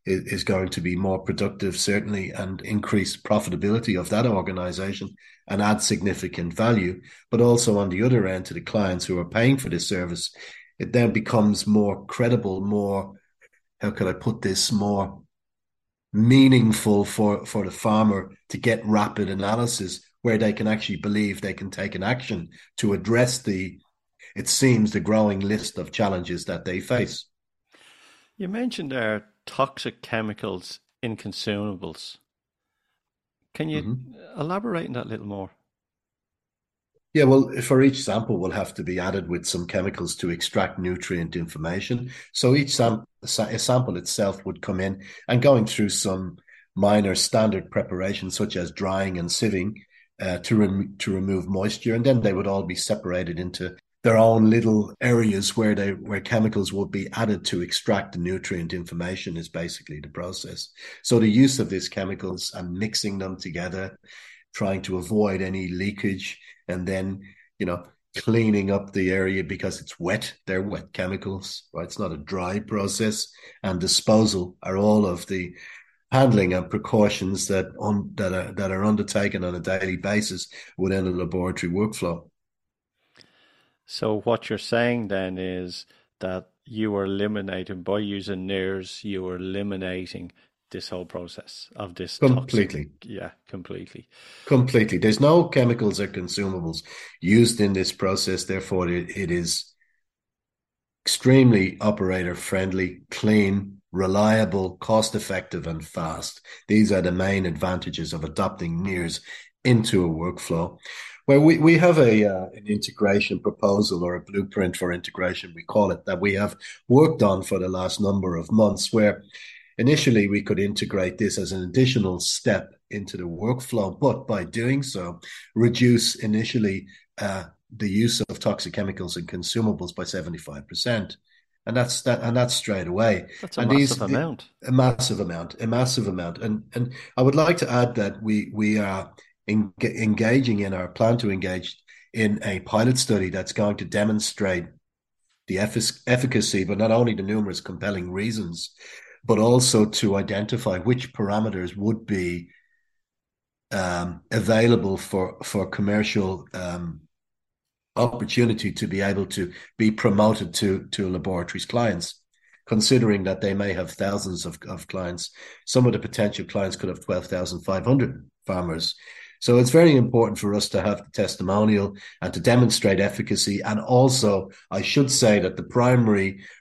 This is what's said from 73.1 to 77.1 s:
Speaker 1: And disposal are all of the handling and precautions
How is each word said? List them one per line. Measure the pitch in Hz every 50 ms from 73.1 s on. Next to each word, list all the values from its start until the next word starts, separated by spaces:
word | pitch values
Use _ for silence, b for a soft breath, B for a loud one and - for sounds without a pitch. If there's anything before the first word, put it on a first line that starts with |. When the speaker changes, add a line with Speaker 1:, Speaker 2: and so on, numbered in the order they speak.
| 107 - - B B B B B B B -
Speaker 1:
And | 98 92 87
disposal | 90 92 - - - - 107 110 110 104 104 92 90 90 - _ -
are | 90 95
all | 98 101 107 107 107 104
of | 95 87 87 -
the | - 98 92 90 87 B B B B B B B B B B B _
handling | 131 131 135 127 113 104 95 90 90
and | 92 87 -
precautions | - 107 - - - 110 107 101